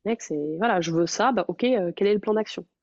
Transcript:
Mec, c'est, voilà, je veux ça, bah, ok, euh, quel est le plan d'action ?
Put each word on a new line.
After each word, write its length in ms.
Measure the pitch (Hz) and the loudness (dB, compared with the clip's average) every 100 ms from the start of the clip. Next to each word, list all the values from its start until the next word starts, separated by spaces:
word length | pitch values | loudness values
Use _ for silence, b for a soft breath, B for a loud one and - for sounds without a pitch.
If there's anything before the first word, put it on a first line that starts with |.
| 208 | -6
Mec, 160 | 226 | -4
c'est, 340 | - 151 151 160 | -4 -4 -4 -2
voilà, 220 | 233 214 | 0 2
je 100 | 165 | 2
veux 160 | 165 170 | 0 0
ça, 240 | - 240 | 2 2
bah, 140 | 220 - | 2 -2
ok, 160 | - | 0
euh, 280 | 247 240 175 - | 0 2 0 0
quel 120 | 202 | 2
est 60 | |
le 60 | 208 | 2
plan 140 | 214 | 2
d'action ? 300 | 214 214 - - _ | 0 -2 -8 -14 _